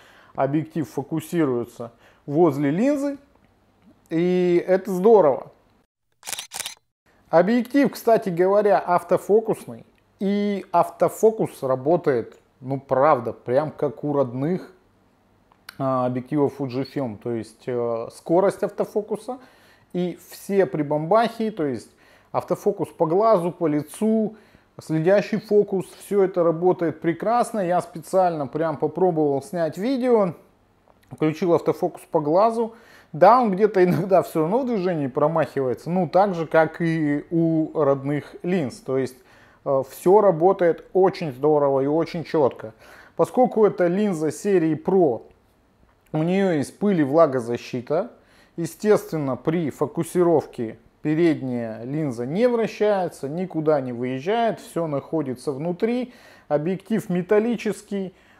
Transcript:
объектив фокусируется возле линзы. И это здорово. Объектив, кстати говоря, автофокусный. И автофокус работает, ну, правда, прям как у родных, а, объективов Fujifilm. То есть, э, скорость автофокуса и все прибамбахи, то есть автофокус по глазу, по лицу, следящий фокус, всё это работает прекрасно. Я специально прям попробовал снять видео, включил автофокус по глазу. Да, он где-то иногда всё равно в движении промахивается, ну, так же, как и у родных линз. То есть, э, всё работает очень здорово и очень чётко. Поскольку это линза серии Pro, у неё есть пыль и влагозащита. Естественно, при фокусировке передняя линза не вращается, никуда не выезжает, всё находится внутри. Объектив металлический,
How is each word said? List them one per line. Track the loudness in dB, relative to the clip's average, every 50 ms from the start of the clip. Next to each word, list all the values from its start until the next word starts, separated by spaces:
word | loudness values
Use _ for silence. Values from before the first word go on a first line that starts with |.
| -20 -20 _ -20 -20 _ _
объектив | -4 -2 0 0 -2 -4 -4 -6 -6 -6 -4
фокусируется | -6 -8 -8 -6 -6 -8 -6 -4 -2 0 0 0 0 -2 -4 -8 -10 -16 -16 -16 -16 _ _ _ _ _ _
возле | -4 2 4 4 4 4 2 0 0
линзы. | 0 2 2 0 0 0 -2 -6 -6 -8 -14 _ _ _ _ _ _ _ _ _ _ _ _ _ _ _ _ _
И | -2 -2 0 0 2 2 2 2 2 2 2
это | 2 0 0 0 -2
здорово. | -4 2 6 6 8 8 8 6 2 0 -6 -12 -20 _ _ _ _ _ _ _ _ _ _ _ _ _ -14 -14 -14 -12 -14 -14 -12 -12 -12 -12 -14 -18 _ _ _ _ _ _ _ _ _ _
Объектив, | 2 4 4 4 2 0 0 0 2 2 2 2
кстати | 0 -2 0 2 2 2 2 -2
говоря, | 0 0 2 2 4 2 4 4 2 2
автофокусный. | 2 0 0 0 2 0 -2 -2 2 2 2 2 2 0 -4 -6 -6 -14 -18 -18 -20 _ _ _ _ _ _ _
И | -4 -2 0 0 -2 -2 -4 -6 -6 -2
автофокус | 0 0 0 0 0 -2 -2 -2 0 2 2 2 2 2 -4 -4 -4 -6
работает, | -4 -2 -2 -2 0 0 0 2 2 0 0 0 -4 -6 -14 _ _ _ _ _
ну, | -10 -8 -8 -8
правда, | -4 -2 0 2 4 4 4 2 0 -6 -8
прям | -8 _ 0 0 0 0 0
как | -4 -4 -4 -4 -4 -6 -6
у | -2 0
родных, | 0 0 -2 -2 -4 -4 -2 -4 -4 -6 -12 -20 _ _ _ _ _ _ _ _ _ _ _ _ _ _ _ _ _ _ -20 -10
а, | -6 -4 -2 0 0 -2
объективов | -2 -4 -4 -6 -4 0 0 0 0 0 -4
Fujifilm. | -8 -6 -6 -6 -6 -6 -6 -6 -6 -6 -8
То | -10 -8 -6
есть, | -6 -6 -8 -10 -16 _ -10
э, | -6 -4 -4 -2 -2 -4 -6 -6 -10 -14
скорость | -16 -4 0 2 4 4 2 0 -2 -6
автофокуса | -6 -4 -6 -8 -4 -4 -6 -4 -4 -8 -10 -8 -12 -14 -14 -14 -20 _ _ _ _ _ _ _ _ -6
и | -4 -4 -4 -6 -10 -16 -20
все | -20 -18 -8 -2 2 2 2
прибамбахи, | 2 0 -4 -4 -2 -2 -4 0 2 2 2 2 0 -2 -4 -6 -6
то | -4 -4 -4
есть | -4 -4 -6 -10 -14 _ _ _ _ _ _ _ _
автофокус | -6 -6 -4 -4 -6 -2 -2 -4 -2 -2 -6 -8
по | -4 -4 -2
глазу, | 0 2 2 4 4 4 2 2 -2
по | -4 -2 -2
лицу, | -2 0 -2 -4 -6 -6 -4 0 0 2 0 0 -2 -6 -12 _ _ _ _ _ _ _ -20
следящий | -8 -4 -4 0 2 2 2 2 2 0 -4
фокус, | -6 -2 2 2 2 2 2 -2 -4 -6 -6 -14 -20 -10
всё | -2 0 2 2
это | 2 2 2 2
работает | 2 0 2 2 0 2 2 -2 -4 -4 -2
прекрасно. | -4 -4 -4 -2 -2 -2 0 0 0 -2 -2 -4
Я | -2 0 0 -2
специально | -2 -4 -12 -18 -10 -2 0 2 2 2 0 -2 -6
прям | -6 -4 -4 -4 -4 -4
попробовал | -4 -4 -6 -2 0 0 2 2 2 0 0 0 -2 -4
снять | -6 -4 -4 -4 -4 -4
видео, | -4 -4 -2 -2 -2 2 2 2 2 2 0 -2 -8 -18 _ _ _ _ _ _ _ _ _ _ _ _ _
включил | -6 -2 -2 -2 -2 -2 2 2 2
автофокус | 2 2 0 -2 -2 -4 -6 -6 -10 -14 _
по | -4 -2
глазу. | 0 2 2 2 2 2 2 -2 -4 -6 -8 -14 -20 -20 -20 -20 _ _
Да, | 0 4 6 6 8 6
он | 4 2
где-то | 2 2 0 2 4 4 4
иногда | 4 2 0 0 2 2 2
всё | 2 0 -2 -2
равно | -2 0 0 -2
в | -2
движении | -2 -2 -2 -2 -2 -2 -2 -4
промахивается, | -4 0 0 0 2 2 0 -2 -2 -2 -4 -2 -2 -4 -4 -6 -4
ну, | -2 -2 -2
так | 2 2 2 2 2 0
же, | -4 -6
как | 0 2 2 2 2 0 -2
и | -2 -2 0 0 0 0 0 -2 -4 -2
у | 0 0 2 2 2 0 -2 -2 0
родных | 0 2 2 2 0 -2 -4 -4 -4 -6 -10 -16 -10 -6
линз. | -2 -2 -2 -2 -4 -8 -12
То | -8 -4 -2 -2
есть, | -2 -4 -8 -14 _ _ _ _ _ _ _ _ _
э, | -2 -2 -2 -2 -6
всё | -12 -2 2 6 6 6
работает | 6 4 4 4 2 2 2 4 2 0 0 0 -6 -4 2
очень | 2 2 2 2 -2 -8 -10
здорово | -6 -2 0 2 4 4 2 2 2 0
и | 0
очень | 0 0 0 -2 -2 -6 -10 -8
чётко. | -2 0 2 2 2 0 -4 -12 -16 -16 _ -20 -20 -20 -20 -20 -16 _
Поскольку | -2 -2 0 2 2 2 2 4 4 2
это | 2 4 2 0
линза | 0 0 0 0 -2 -2 -2 -4 -4
серии | -4 -4 -2 0 2 2 2 0 -2
Pro, | -2 -2 0 2 4 4 2 2 -2 -8 -16 _ _ _ _ _ _ _ _ _ _ _ _ _ _ _ _ -4
у | -2
неё | 0 0 0 2 2 2
есть | 0 0 -2 -4 -6
пыль | _ 0 0 2 2
и | 2
влагозащита. | 2 4 4 4 4 4 -2 -2 -2 -6 -6 -6 -8 -8 -8 -6 -4 -4 -4 -4 -6 -12 _ _ _ _ _ _ _ _
Естественно, | -10 -8 -8 -8 -4 2 2 2 2 2 -2 -6 -4 -4 -4 -4
при | -4 -2 -2 -2 0 -2 -4
фокусировке | -2 -4 -4 -4 -2 -6 -6 -4 0 2 2 4 4 2 0 -2 -8 -8 -8 -8 -8 -12 _ _ _ _
передняя | -4 -2 0 2 2 2 2 0 -4 -6 -6 -6 -6 -8 -10 -10 -10
линза | -8 -6 -4 -4 -4 -4 -6 -6
не | -4 -2 0 0
вращается, | 0 2 0 -2 -4 -2 -2 0 0 2 0 -2 -4 -6 -10 -10
никуда | -8 -6 -8 -8 -6 -6 -2 0 2 2 2
не | 0 -4
выезжает, | -6 -6 -6 -4 -6 -6 -4 -2 -2 0 0 -2 -2 -6
всё | -12 -10 -6 -6 -4
находится | -4 -4 -6 -6 -4 -4 -4 -4 -4 -8 -6 -6 -8
внутри. | -6 -6 -6 -6 -4 -2 -2 -2 -2 -4 -6 -8 -12 -20 -20 -20 -20 -20 _
Объектив | _ -2 -2 0 -2 -4 -6 -4 -4 -4 -4 -2 -2
металлический, | -4 -4 0 2 2 2 2 0 -2 -2 -4 -4 -6 -6 -8 -8 -8 -8 -8 -8 -12 _ _ _ _ _